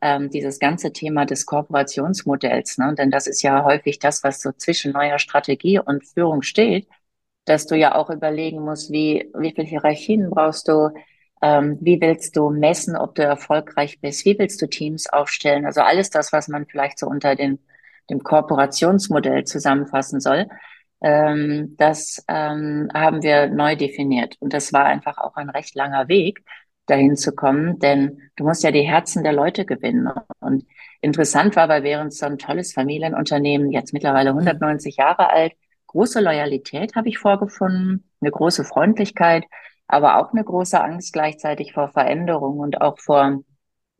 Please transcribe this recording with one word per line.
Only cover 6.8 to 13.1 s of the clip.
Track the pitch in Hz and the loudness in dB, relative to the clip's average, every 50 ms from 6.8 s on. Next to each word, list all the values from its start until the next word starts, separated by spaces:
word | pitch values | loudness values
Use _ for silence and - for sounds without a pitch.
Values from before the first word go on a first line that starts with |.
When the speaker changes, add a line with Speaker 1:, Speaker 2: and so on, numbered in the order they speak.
| - _ _ _ _ _ _ _ _ _ _ _ - | -4 _ _ _ _ _ _ _ _ _ _ _ -2
Speaker 1:
dass | - 151 151 151 | 0 0 0 0
du | - 165 | 0 2
ja | 156 156 139 - | 4 4 4 4
auch | - 151 - | 4 0 -2
überlegen | 165 151 - 156 151 151 160 160 160 156 151 | -4 -4 -4 -4 -2 -2 -4 -6 -6 -8 -8
musst, | 151 156 156 - - | -8 -8 -8 -8 -4
wie, | 151 151 156 151 151 - - - - - | -2 0 0 2 0 0 -2 -6 -8 -6
wie | 156 160 | -6 -4
viel | 156 - 156 | -4 -4 -6
Hierarchien | 156 165 147 - 151 151 151 - - 214 214 196 175 | -6 -4 -2 0 0 0 0 -2 0 0 0 0 0
brauchst | 170 160 156 156 156 - - - | 0 0 0 0 0 -2 0 2
du, | 160 156 151 151 151 - - _ _ _ _ _ _ - | 4 4 4 2 0 -6 -20 _ _ _ _ _ _ -2
ähm, | - 151 147 147 143 147 147 147 | 2 4 4 4 2 0 -2 0
wie | 160 170 180 170 | 2 4 4 4
willst | 170 160 160 160 - - - 156 | 4 2 2 2 -2 -4 -2 0
du | 151 147 | 0 0
messen, | 151 147 151 151 175 - - - 170 | 0 2 2 2 2 0 -4 -6 -4
ob | 156 - - | -4 -4 -4